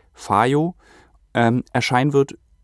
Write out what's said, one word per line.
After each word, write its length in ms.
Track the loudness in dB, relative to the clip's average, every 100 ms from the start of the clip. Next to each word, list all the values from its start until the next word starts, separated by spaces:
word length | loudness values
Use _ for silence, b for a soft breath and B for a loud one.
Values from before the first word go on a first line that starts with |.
| _
Fajo, 640 | -20 -2 0 2 0 -2 -6 b b b b _
ähm, 300 | 0 0 0 -2
erscheinen 400 | -4 -2 0 0
wird. 240 | 0 0 -6 _ _